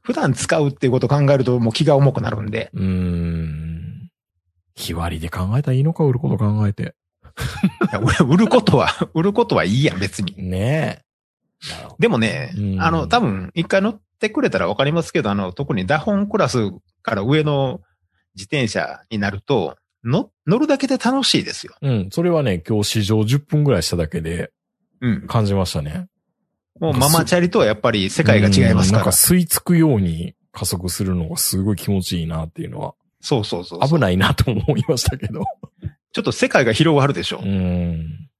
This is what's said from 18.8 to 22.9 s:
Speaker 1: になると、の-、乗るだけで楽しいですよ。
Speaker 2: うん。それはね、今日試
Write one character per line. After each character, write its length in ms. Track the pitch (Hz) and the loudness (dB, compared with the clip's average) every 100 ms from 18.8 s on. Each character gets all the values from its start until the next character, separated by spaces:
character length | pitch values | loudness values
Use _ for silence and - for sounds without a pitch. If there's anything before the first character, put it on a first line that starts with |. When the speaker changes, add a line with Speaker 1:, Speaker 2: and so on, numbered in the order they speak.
| 78 - _ | -4 -8 _
Speaker 1:
に 80 | 110 | -4
な 120 | 101 | -4
る 100 | 101 | -6
と、 360 | - 131 78 - _ _ | -2 -2 -2 -8 _ _
の-、 260 | 117 156 - _ - | -2 -2 -2 _ -2
乗 120 | 214 | 0
る 80 | 302 | 2
だ 120 | 277 | 0
け 80 | 269 | 0
で 120 | 262 | 0
楽 260 | 233 269 | 0 0
し 160 | 240 - | 0 0
い 40 | |
で 80 | - | -2
す 120 | - - | -10 -14
よ。 80 | - | -6
Speaker 2:
う 100 | 139 | -2
ん。 180 | 117 95 | 0 -2
そ 100 | - | -2
れ 80 | 175 | 0
は 120 | 165 | 2
ね、 200 | 131 90 - | 0 -2 0
今 120 | 107 | 0
日 60 | |
試 180 | 101 | 0